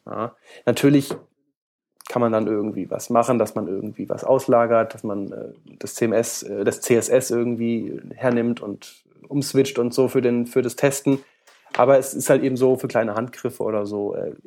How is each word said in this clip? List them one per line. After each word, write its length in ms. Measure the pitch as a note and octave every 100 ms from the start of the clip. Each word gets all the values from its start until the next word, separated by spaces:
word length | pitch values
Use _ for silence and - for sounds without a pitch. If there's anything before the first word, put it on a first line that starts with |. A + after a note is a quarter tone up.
| -
Ja. 280 | G#2 A#2 - _ - -
Natürlich 480 | A#2+ C#3+ C#3+ C#3 - - _ _ _ _ _ _ _ -
kann 100 | B2
man 120 | A#2+
dann 140 | A2 G#2+
irgendwie 440 | G#2+ G#2+ G2 F2+
was 180 | - -
machen, 300 | A#2+ A#2 A#2+
dass 160 | G#2
man 120 | A2 G#2
irgendwie 440 | F#2+ G#2 G#2 G2
was 140 | -
auslagert, 680 | - C3 - A#2+ A#2 A2+ A2+
dass 120 | A#2
man, 280 | A2 G2+ G2
äh, 220 | - - - - -
das 160 | G2+
C 100 | -
M 80 | A2+
S, 300 | G#2+ A#2 -
äh, 220 | - G2+
das 180 | G2+ -
C 140 | - A#2
S 120 | G#2
S 220 | B2+ -
irgendwie 680 | A#2+ A#2+ A#2 A#2 A#2 - - -
hernimmt 460 | - B2+ A#2+ A#2 A#2+
und 440 | G#2 - - - _ _ -
umswitcht 520 | C#3+ B2+ C3+ C3+ -
und 160 | A#2+
so 140 | C3+ B2+
für 120 | C3+
den, 260 | B2 A#2+ A#2+
für 140 | C3
das 160 | B2 -
Testen. 440 | C#3 C3+ C#3+ C3+ - _ _ _ _ -
Aber 220 | B2 C3+
es 140 | C3
ist 180 | - -
halt 140 | C3+
eben 120 | C3 B2+
so, 200 | C3 C3
für 100 | B2+
kleine 280 | A#2+ A2+
Handgriffe 480 | G#2 B2 - B2 -
oder 240 | G#2+ G#2+ G#2
so, 280 | G#2 G2+
äh, 200 | - - -